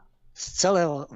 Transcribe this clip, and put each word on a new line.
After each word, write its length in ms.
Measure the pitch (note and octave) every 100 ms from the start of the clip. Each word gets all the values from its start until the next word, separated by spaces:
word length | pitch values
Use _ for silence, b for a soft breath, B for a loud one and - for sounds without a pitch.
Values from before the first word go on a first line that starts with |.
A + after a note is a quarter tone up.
| - _ -
z 140 | - -
celého, 560 | - F#3 G3 E3+ C#3+ C#3+